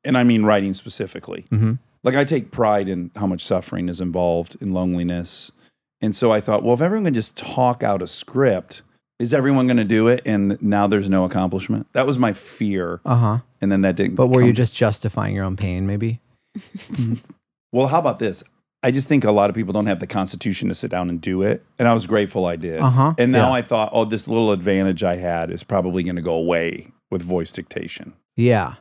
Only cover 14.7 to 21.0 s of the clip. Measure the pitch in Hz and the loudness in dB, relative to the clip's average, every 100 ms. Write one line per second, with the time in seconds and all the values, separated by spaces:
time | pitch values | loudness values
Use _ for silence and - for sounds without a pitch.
14.7 | - 113 101 107 - 104 98 95 95 98 | 0 -2 0 -6 -4 -4 -4 -4 -4 -4
15.7 | 90 98 101 113 117 _ _ _ - - | -2 -2 -2 -4 -6 _ _ _ -18 -16
16.7 | 190 - - 117 113 _ - _ _ _ | -20 -12 -4 -4 -4 _ -20 _ _ _
17.7 | 123 131 160 151 101 110 95 - _ _ | 0 2 2 0 -2 -4 -6 -16 _ _
18.7 | _ 131 131 135 147 107 104 101 101 95 | _ 0 0 2 4 6 6 4 2 -2
19.7 | 101 104 90 92 104 95 90 101 92 95 | 0 0 -2 -2 -4 -4 -4 -6 -4 -4
20.7 | 90 - 90 | -4 -4 -4